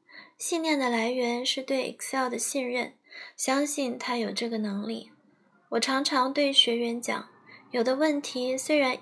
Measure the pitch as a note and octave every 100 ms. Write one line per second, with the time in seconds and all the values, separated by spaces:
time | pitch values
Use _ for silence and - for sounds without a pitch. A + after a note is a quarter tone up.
0 | _ - - - - E4+ D#4+ D4 B3+ A3+
1 | A#3 B3+ A#3+ A#3+ C4 - C4 C4+ - -
2 | - C4+ B3+ A#3 - C#4 B3 B3 - -
3 | _ - - - - C4+ D4 D4 B3+ B3
4 | - A#3+ G3+ G3+ A#3 A3 G#3+ G3+ G#3+ A3+
5 | - - _ _ _ _ _ A#3 C4 C4+
6 | D4 C#4 C4 C#4+ C#4+ C#4 A#3+ A#3 A#3 A#3+
7 | A#3 A3 - - - - - B3 A#3 C4
8 | D#4 C#4+ - B3+ B3+ C4 - D4+ C4 -